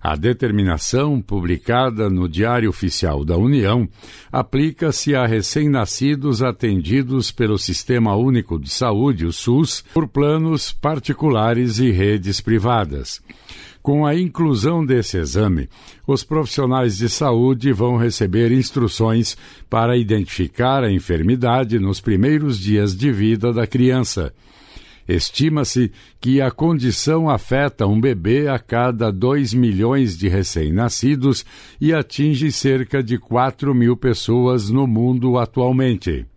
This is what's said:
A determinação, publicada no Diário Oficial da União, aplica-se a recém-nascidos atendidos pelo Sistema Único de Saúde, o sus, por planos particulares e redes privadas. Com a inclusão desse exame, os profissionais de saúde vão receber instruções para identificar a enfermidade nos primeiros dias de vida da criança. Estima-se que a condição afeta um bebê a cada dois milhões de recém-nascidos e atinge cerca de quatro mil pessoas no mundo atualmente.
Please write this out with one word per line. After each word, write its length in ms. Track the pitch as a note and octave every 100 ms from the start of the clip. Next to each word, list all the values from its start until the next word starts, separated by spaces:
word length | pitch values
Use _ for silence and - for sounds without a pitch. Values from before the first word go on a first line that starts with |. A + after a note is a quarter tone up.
A 120 | D#2 D2+
determinação, 1000 | G#2 B2 B2 G#2 F#2+ E2 - B2 D3 C#3
publicada 920 | - G2+ F2 F2 - A#2+ C3 A2 G#2
no 180 | F#2 F2+
Diário 400 | E2 A2+ A#2+ A2
Oficial 560 | - F#2 - F2 C#2+
da 140 | D2+ E2+
União, 500 | A#2 C#3+ G2 A#2+ A2 - - - -
aplica-se 840 | C3 - C3+ D#3 - D#3+ - -
a 100 | C3+
recém-nascidos 1200 | A#2+ A2 G2+ D3+ D3 C#3 G#2 - C3+ D3 C#3+ A2+
atendidos 880 | B2+ - A#2 G2 D#2 C3 B2 C3 A2
pelo 240 | - A2+ G#2
Sistema 580 | - - - B2 A2+
Único 460 | G2+ C3 B2 A2 E2
de 80 | C#2
Saúde, 560 | - B2+ G#2 C#3 G#2
o 80 | E2
sus, 500 | - - B2+ D#3+ - -
por 120 | E3 D3
planos 680 | C#3 D3 D#3+ D#3+ D#3 -
particulares 1040 | - C#3+ D#3 - C#3 D#3 A2+ A2 A#2+ B2 A2
e 120 | B2+
redes 480 | F#2 G2+ G#2+ F#2 G2
privadas. 800 | - A2+ A2 A#2 F2 C#2+ C2 - - - - - - -
Com 220 | - C#3+
a 100 | D3
inclusão 680 | D#3+ F3+ - D#3+ A#2+ B2 E3+
desse 320 | C#3+ B2+ G#2 F#2
exame, 540 | D2+ E2+ G#2+ E2 C2 - - - -
os 160 | C3+
profissionais 760 | - D#3 C#3+ - B2+ C3 B2 F#2+
de 100 | A2+
saúde 640 | - D3 A#2 B2 B2+ C3+
vão 240 | G2+ B2 A#2+
receber 560 | A#2 - G2 G2+ A#2
instruções 840 | C3 B2 C#3 A2+ - A2+ A2+ A2 - - - -
para 260 | A2+ A#2 B2
identificar 880 | A2 G#2+ F2+ - F2 - B2 C#3
a 80 | A#2
enfermidade 840 | F#2+ - E2+ E2+ B2+ A#2+ B2 B2 A2+
nos 200 | G2 F#2+
primeiros 600 | - F#2+ B2+ D3+ D3 G#2+
dias 340 | F#2+ G#2 G2+
de 160 | F#2 C#3
vida 440 | G#2 G#2+ A2+ A#2+
da 120 | A#2 A2
criança. 680 | B2+ B2+ B2+ A#2+ - D#2+ - _ - - - - - -
Estima-se 840 | E2+ - - D#3 D3+ C3 B2 A2+ - - _
que 220 | B2 C#3
a 100 | C3
condição 760 | - E3 D#3+ B2 - D3 D#3+ D#3+
afeta 580 | B2 - C3 C#3+ - G2+
um 140 | G#2+
bebê 480 | C3+ G#2+ E2+ C3 D3
a 100 | B2
cada 540 | - A#2+ B2 A#2 A2+
dois 400 | F#2+ B2 C#3+ B2
milhões 640 | A#2+ A#2+ F#2+ A2+ C3+ B2 E2
de 120 | F#2+
recém-nascidos 1160 | F#2+ F2+ E2+ D#2 F2+ A#2+ - C3 C#3+ C3+ B2 - - - -
e 120 | D3
atinge 580 | D#3+ C#3+ - D3+ C3+ D3+
cerca 520 | - C#3 C3+ B2 C#3
de 160 | A2+ A#2+
quatro 560 | - A#2+ C3 - C#3+
mil 220 | B2+ A#2+ B2
pessoas 760 | C3 A2+ - A#2+ B2 B2+ G2+
no 160 | B2+ C3+
mundo 500 | A2 B2 B2+ B2+ B2
atualmente. 880 | A2+ - B2 B2+ C3 G#2+ F#2 C#2 A1